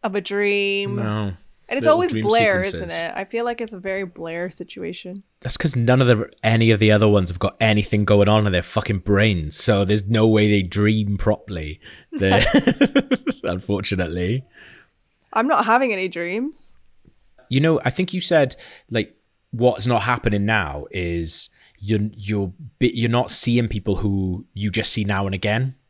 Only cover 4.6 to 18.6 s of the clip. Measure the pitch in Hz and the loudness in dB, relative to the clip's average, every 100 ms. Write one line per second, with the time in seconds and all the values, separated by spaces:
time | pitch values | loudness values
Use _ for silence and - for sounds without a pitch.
4.6 | 170 - 170 175 - 196 - _ 127 - | -16 -12 -12 -12 -14 -18 -20 _ -6 -2
5.6 | 160 127 117 127 127 110 117 - 110 113 | 0 0 2 4 4 2 0 -4 0 4
6.6 | 113 107 107 107 107 104 90 87 98 - | 4 4 6 6 6 4 2 -2 -4 0
7.6 | 110 104 104 107 101 104 101 107 104 90 | 2 2 2 0 4 4 6 4 2 0
8.6 | - - - 101 95 98 110 92 76 - | -2 -4 -2 -4 0 2 4 2 -2 -4
9.6 | - 101 98 107 98 113 110 107 104 104 | 0 2 2 0 0 4 4 6 4 2
10.6 | 90 101 104 110 101 101 - 101 - 87 | 0 0 2 2 -2 -2 0 -2 -4 -10
11.6 | 76 78 - - _ 320 95 98 - 285 | -8 -12 -18 -20 _ -2 2 4 4 2
12.6 | - - 285 - - 254 - - - 90 | 2 2 2 2 0 -4 -4 -6 -6 -6
13.6 | - 101 95 95 85 85 90 123 135 _ | -2 -2 -2 -4 -4 -4 -2 -4 -6 _
14.6 | - - _ _ _ _ _ - 247 294 | -20 -20 _ _ _ _ _ -2 0 0
15.6 | 220 233 262 196 185 175 170 202 269 311 | 2 2 2 -2 -4 -6 -6 -6 -6 -8
16.6 | - - _ _ _ _ _ _ _ 127 | -14 -16 _ _ _ _ _ _ _ 0
17.6 | 160 156 127 - 185 180 - 165 135 - | 2 2 -2 -4 -4 -4 0 2 2 -2